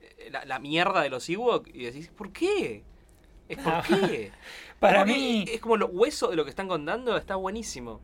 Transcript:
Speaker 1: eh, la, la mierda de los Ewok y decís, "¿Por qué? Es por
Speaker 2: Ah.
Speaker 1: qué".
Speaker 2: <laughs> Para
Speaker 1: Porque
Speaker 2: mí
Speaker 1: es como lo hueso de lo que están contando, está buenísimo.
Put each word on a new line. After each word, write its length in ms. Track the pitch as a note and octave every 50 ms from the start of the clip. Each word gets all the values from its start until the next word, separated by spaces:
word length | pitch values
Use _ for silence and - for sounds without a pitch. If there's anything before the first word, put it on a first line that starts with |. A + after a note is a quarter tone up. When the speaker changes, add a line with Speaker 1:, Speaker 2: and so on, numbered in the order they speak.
| - - - -
Speaker 1:
eh, 120 | A2+ A#2
la, 120 | C3+ C3+ -
la 120 | C3+ C3 C3+
mierda 460 | C#3 C#3+ D3+ E3 F3+ G3+ F#3+ F3+ D3+
de 60 | C3+
los 180 | C3 B2 - -
Ewok 380 | F3 G#3 B3 A#3+ G3+ D3+ - -
y 120 | - C3 B2
decís, 240 | A#2+ B2+ C#3+ E3 -
"¿Por 220 | - - G#3 G3 -
qué? 500 | - E4 F#4+ G#4 F#4+ G3+ C3 G#2+ G#2 - - - - - - - - - - - - - -
Es 120 | D#3 -
por 140 | C4+ E3+ E3
Speaker 2:
Ah. 100 | E3+ - -
Speaker 1:
qué". 440 | - - - B3 F#3 A#2+ G#2 G2 -
Speaker 2:
<laughs> 60 | - - - - - - - - -
Para 200 | - G3+ F3+ G3+
Speaker 1:
Porque 140 | G3 G#3 B3+
Speaker 2:
mí 320 | C#4 C4+ B3+ A#3+ G#3+ F#3 G#3+
Speaker 1:
es 80 | A3+ A3
como 160 | - A3+ A3+
lo 120 | G#3 F#3+ -
hueso 400 | F3+ F3+ A#3 D4+ D4 - C4 -
de 60 | F3+
lo 80 | D#3+ D3
que 80 | C#3
están 160 | - - G3 F#3+
contando, 500 | F3+ D#3 D3 D#3+ G3 A#3+ B3+ B3 G3+ D#3
está 180 | - - F#3+
buenísimo. 640 | F#3+ F#3+ F#3+ G3+ A#3 A3 - - C3+ A#2+ A#2 A2 G#2+